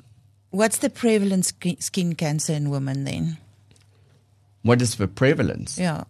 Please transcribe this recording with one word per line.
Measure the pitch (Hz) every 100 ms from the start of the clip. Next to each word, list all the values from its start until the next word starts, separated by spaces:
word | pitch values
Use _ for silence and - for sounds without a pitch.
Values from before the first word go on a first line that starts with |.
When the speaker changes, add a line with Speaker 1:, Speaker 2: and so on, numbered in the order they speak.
| _ _ _ _ _
Speaker 1:
what's | 190 220 -
the | 269
prevalent | - 240 214 196 185 175
ski-, | - 175 -
skin | - 196 175 160
cancer | 156 151 -
in | 151 147
women | 139 135 135
then? | 135 165 165 156 - _ _ _ _ _ _ _ _ _ _ _
Speaker 2:
What | 110 123
is | 120 -
the | 95
prevalence? | - 131 156 92 - - -
Speaker 1:
Yeah, | 180 147